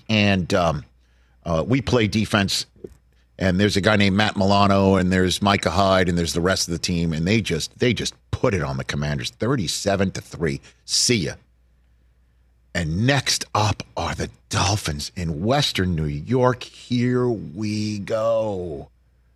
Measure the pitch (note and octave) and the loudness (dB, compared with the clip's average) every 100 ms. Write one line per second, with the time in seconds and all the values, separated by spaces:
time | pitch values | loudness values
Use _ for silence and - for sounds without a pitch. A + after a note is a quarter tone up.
0 | - A2 G2+ G2 - G2 E2+ D2+ - _ | -2 2 4 2 2 2 2 0 -8 _
1 | _ _ _ _ E2+ E2 D2+ C3+ - B2+ | _ _ _ _ -4 -2 0 0 2 2
2 | G#2+ A2 G2 G#2+ F#2+ - - _ - - | 2 0 0 2 2 -2 -6 _ -20 -20
3 | _ _ _ - F#2+ F2+ G#2 G2 F#2 G#2 | _ _ _ -2 0 2 2 4 4 4
4 | G2+ F#2+ G#2+ G2 F#2+ G2+ G2+ G2 G2 F#2+ | 4 2 2 2 2 4 4 4 4 4
5 | F#2 F#2 F#2 - G2+ G2+ F#2 F2 F#2+ F#2+ | 4 2 2 2 2 2 2 2 4 4
6 | F2+ F2 E2 E2+ F2+ F#2+ - E2+ - F2 | 2 0 -2 0 0 0 -2 -4 -2 -2
7 | E2+ D#2 F2 A2+ F2 D#2+ - - B2 G2+ | -2 0 0 0 0 -4 -6 -2 -2 0
8 | - - - - B2+ F#2+ C#2 C2+ - C#2+ | -6 -10 -10 -4 -2 -2 -4 -6 -6 -4
9 | D2 C#2+ - - A2+ D3 E2 - G2+ G2 | -4 -4 -6 -6 -2 -2 -2 -4 0 0
10 | G2 - - - D#2+ C#2+ - _ - - | 0 -4 -12 -6 -4 -4 -12 _ -6 -2
11 | - A#2+ D2 - _ _ _ _ _ _ | 2 0 -2 -8 _ _ _ _ _ _
12 | _ _ _ _ _ _ _ F2 D#2+ F2 | _ _ _ _ _ _ _ -6 -4 0
13 | B2 C#3 - - - G#2 G#2+ - - - | 0 0 0 -6 -4 0 0 -2 -8 -8
14 | E2 - D2 - - G2+ F#2 G#2 - C#2+ | -6 -6 -8 -10 -6 -2 0 -2 -4 -6
15 | - - E2 D2+ G#2 C#3+ C#3+ - F#2 D#2+ | -8 -8 -6 -4 -2 0 0 0 -2 0
16 | D2+ C#2+ G2 B2+ B2+ B2 - - - B2 | -2 -4 -2 2 2 2 -8 -16 -4 -2
17 | B2 B2 B2 G#2 D2+ E2 G#2+ G#2+ G#2+ G#2 | 0 0 0 -2 -8 -8 -6 -4 -4 -6
18 | F2+ A2 A2+ A2+ A2 F#2+ F2 C#2+ D2 _ | -4 -2 0 0 -2 -4 -8 -10 -14 _
19 | _ _ _ | _ _ _